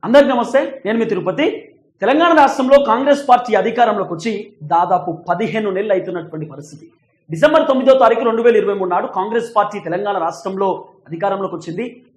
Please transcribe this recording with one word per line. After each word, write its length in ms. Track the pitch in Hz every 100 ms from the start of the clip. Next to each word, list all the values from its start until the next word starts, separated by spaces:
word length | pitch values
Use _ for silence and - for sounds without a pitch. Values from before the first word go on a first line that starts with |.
అందరికీ 240 | 175 262 277
నమస్తే, 540 | 254 233 269 311 - 196
నేను 120 | 226
మీ 60 |
తిరుపతి. 680 | 214 180 175 165 311 - - _ _ _
తెలంగాణ 360 | 202 285 339 320
రాష్ట్రంలో 480 | 277 - 254 277
కాంగ్రెస్ 440 | 285 220 277 277 -
పార్టీ 260 | 247 240
అధికారంలోకి 600 | 214 190 233 233 208 185
వచ్చి 380 | 170 226 202 214 _
దాదాపు 560 | 151 170 180 180 175 160 -
పదిహేను 420 | 180 214 208 208
నెలలు 220 | 185 214
అవుతున్నటువంటి 540 | 190 170 175 156 160 151
పరిస్థితి. 420 | - - - - _ _ _ _
డిసెంబర్ 380 | 160 294 311 311
తొమ్మిదో 260 | 262 262
తారీఖు 300 | 262 233 226
రెండు 180 | 226 226
వేల 140 | 233 220
ఇరవై 180 | 190
మూడు 160 | 196 185
నాడు 160 | 180 254
కాంగ్రెస్ 500 | 190 196 226 226 214
పార్టీ 240 | 202 208
తెలంగాణ 380 | 156 214 202 196
రాష్ట్రంలో 680 | 165 165 196 190 196 180 - _ _
అధికారంలోకి 480 | 165 196 196 190
వచ్చింది. 480 | 170 - 175 240 - _